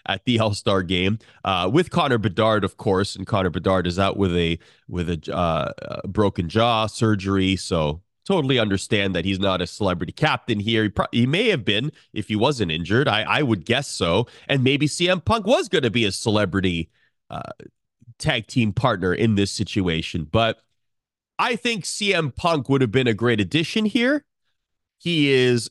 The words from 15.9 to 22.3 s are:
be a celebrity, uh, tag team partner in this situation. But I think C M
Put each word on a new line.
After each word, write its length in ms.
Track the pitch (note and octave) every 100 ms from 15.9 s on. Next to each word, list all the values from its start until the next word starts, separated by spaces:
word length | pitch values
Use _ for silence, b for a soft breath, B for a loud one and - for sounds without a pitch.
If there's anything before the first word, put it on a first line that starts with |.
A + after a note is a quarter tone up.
be 140 | A#2
a 80 | G#2
celebrity, 800 | - A#2 G#2 G2 F#2+ F#2 E2+ E2 _ _ _ -
uh, 220 | D2+ - - - _ _ _ - -
tag 280 | D#3 B2 -
team 260 | B2+ G#2+
partner 400 | - C3 G2 F#2
in 220 | F2 A2+
this 160 | G2+ G2
situation. 800 | - F#2+ G#2 F2+ E2 - F2 D#2
But 300 | A2+ A2+ - _ _ _ _ _ _ _ -
I 160 | A#3 A#3+
think 280 | A#3+ A3
C 300 | - - G3+
M 160 | F3+ D3